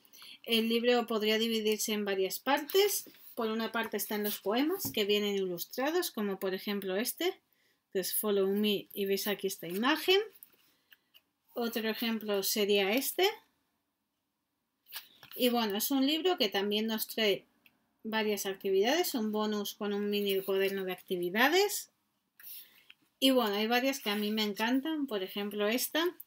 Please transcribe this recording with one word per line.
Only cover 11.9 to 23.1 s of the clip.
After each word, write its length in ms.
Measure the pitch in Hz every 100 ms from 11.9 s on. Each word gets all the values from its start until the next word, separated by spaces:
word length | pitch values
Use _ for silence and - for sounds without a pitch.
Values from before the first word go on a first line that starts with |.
| 214 233 220 214 202
sería 500 | 190 220 202 202 190
este. 380 | 240 - - 392 453 _ _ _ _ _ _ _ _ _ _ _ _ _ _ _ - - _ - -
Y 140 | 247
bueno, 280 | 240 214 202
es 140 | -
un 160 | 269 269
libro 320 | 320 370 359
que 100 | 214
también 380 | 196 208 208 220
nos 200 | 214 -
trae 380 | - 208 185 - _ _ _ _ _
varias 440 | 220 220 214 202 196
actividades, 640 | 190 202 190 220 320 349
un 180 | 254 214
bonus 440 | 214 214 208 202 -
con 180 | 208
un 160 | 202 208
mini 320 | 202 202 190
cuaderno 440 | 190 190 196 196 185
de 60 |
actividades. 1000 | 180 - 180 175 208 277 359 403 - - _ _ _ _ _ - - - - _ - _